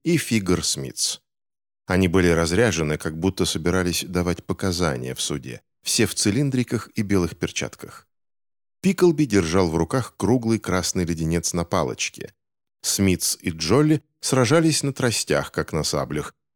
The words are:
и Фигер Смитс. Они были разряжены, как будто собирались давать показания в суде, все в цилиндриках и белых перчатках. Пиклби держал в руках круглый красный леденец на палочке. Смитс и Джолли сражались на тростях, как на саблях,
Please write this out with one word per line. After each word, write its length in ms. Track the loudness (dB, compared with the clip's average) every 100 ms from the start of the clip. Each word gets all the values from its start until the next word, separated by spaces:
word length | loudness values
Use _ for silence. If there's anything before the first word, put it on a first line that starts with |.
и 140 | 0 0
Фигер 480 | 2 0 2 0
Смитс. 560 | 0 -4 -6 -6 -6 -6 _ _ _ _ _ _ -2
Они 220 | 2 4
были 200 | 4 4
разряжены, 680 | 4 2 2 2 0 -2 -2
как 220 | -6 -2
будто 260 | -2 0
собирались 600 | -2 -2 0 0 0 -2
давать 400 | -4 -2 -2 -4
показания 680 | -6 -4 -4 -2 -2 -2 -6
в 60 | -6
суде, 400 | -6 -6 -8 -16 _ _
все 240 | -4 0 0
в 80 |
цилиндриках 720 | 0 0 0 0 0 -2 -4 -6
и 80 | -6
белых 340 | 0 2 0 -2
перчатках. 720 | -6 -6 -8 -10 -18 -18 _ _ _ _ _ _ _ _
Пиклби 440 | 0 4 4 4
держал 440 | 2 2 4 2 2
в 80 | 2
руках 380 | 0 -2 -4 -4
круглый 420 | 2 2 2 -2
красный 460 | -2 -2 -2 -2
леденец 480 | -2 -2 0 -2 -2
на 120 | -4
палочке. 680 | -2 -2 -2 -4 -8 -8 -18 _ _ _ _ _
Смитс 540 | -4 0 2 2 -2 -4
и 100 | -6
Джолли 520 | -4 2 4 4 2 -2 _
сражались 640 | 0 2 4 4 4 2
на 100 | -2
тростях, 600 | -2 -2 0 0 -2 -2
как 200 | -6 -4
на 120 | -2
саблях, 500 | -2 -2 -4 -6 -8 -12 _